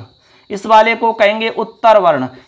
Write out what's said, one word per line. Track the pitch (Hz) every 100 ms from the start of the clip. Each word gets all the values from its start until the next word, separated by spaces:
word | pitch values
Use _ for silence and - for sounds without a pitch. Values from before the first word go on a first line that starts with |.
| 107 _ _ _ _
इस | 202 208
वाले | 220 220 226
को | 226
कहेंगे | 214 202 214 226
उत्तर | 220 220 - 233 214
वर्ण | 180 147 127 -